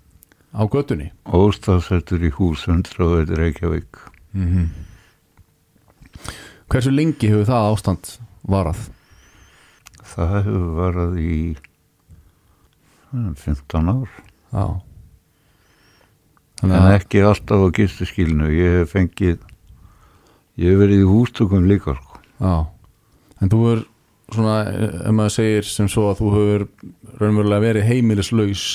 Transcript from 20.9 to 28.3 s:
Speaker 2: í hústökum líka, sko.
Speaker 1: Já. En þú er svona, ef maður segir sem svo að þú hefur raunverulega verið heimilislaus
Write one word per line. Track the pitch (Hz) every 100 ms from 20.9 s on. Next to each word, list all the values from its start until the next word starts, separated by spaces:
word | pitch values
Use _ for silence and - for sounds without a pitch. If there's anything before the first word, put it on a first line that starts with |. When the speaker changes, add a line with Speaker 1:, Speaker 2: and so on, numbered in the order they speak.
| 101
Speaker 2:
í | 95
hústökum | 104 123 - 104 98 90
líka, | 101 78 69
sko. | - - _ -
Speaker 1:
Já. | 92 85 78 - _ _ _ _ _ -
En | 95
þú | 110 117
er | 113 - _ _ _ -
svona, | 113 110 107 104 98 107 85
ef | 92
maður | 110 107 -
segir | 110 107 101
sem | - 101
svo | - 104
að | 95
þú | 107
hefur | 104 104 104 101 _ - - - -
raunverulega | 107 104 104 101
verið | 113 107 107
heimilislaus | 123 117 104 95